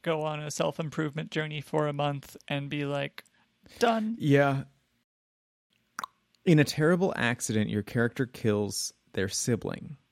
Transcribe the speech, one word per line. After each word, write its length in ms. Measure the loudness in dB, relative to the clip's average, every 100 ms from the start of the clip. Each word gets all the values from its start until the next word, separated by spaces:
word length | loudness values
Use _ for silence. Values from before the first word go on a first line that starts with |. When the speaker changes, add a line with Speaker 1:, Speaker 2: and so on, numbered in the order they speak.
Speaker 1:
go 200 | 0 -2
on 180 | -2 -4
a 100 | -8
self-improvement 800 | -2 -2 -2 -6 -2 -4 -4 -6
journey 300 | -4 -4 -8
for 260 | -4 -2 0
a 60 |
month 440 | 0 -2 -2 -10 -20 -6
and 220 | -4 -4
be 140 | -4
like, 400 | -2 -2 -4 -10 _ _ _ _ -20 0
"Done." 380 | 2 2 -2 -2
Speaker 2:
Yeah. 460 | 4 6 6 0 -4 _ _ _ _ _ _ _ _ _ _ _ _ -16 -16 _ _ _
In 140 | 6 6
a 60 |
terrible 480 | 6 4 2 4 0 0
accident, 540 | 0 0 0 0 0
your 120 | -2
character 440 | -2 0 0 0 -6
kills 680 | 0 0 2 0 -4 -8 _ _
their 160 | -4 -2
sibling. 680 | -2 0 -2 -2 -8 -12 -16 _